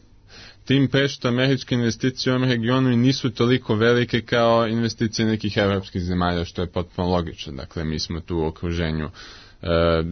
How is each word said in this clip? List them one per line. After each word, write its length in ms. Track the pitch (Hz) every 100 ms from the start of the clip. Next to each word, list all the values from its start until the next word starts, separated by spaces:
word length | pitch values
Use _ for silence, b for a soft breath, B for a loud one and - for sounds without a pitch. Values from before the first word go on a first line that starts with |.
| - - - B B B -
Tim 220 | 131 131
pre 200 | 135 139
što 200 | 139 127
američke 480 | 120 131 135 - 123
investicije 580 | 120 113 131 127 -
u 20 | 127
ovom 140 | 127
regionu 400 | 123 113 131 131
i 60 | 120
nisu 320 | 127 135 131
toliko 460 | - 120 127 - 107
velike 460 | 117 120 117 120
kao 460 | 113 120 117 117 113
investicije 600 | 113 117 - 117 - 110
nekih 300 | 110 107 101
evropskih 440 | 101 98 98 98
zemalja, 420 | 87 90 87 87 85
što 160 | -
je 60 | 85
potpuno 400 | 90 85 - 90
logično. 460 | 90 82 - -
Dakle, 300 | 67 - -
mi 160 | 78 78
smo 200 | - 82
tu 180 | - 87
u 80 | 80
okruženju, 600 | 80 87 85 80 78 76
e, 640 | - - - - - 85 85 85 82 82